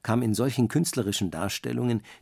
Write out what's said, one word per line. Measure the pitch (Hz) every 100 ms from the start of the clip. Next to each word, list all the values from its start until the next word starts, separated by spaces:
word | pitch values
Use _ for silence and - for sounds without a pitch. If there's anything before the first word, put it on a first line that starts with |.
kam | - 117
in | 120
solchen | 107 131 127 117
künstlerischen | 147 170 - 101 98 95
Darstellungen | 80 98 - - 120 123 113 - -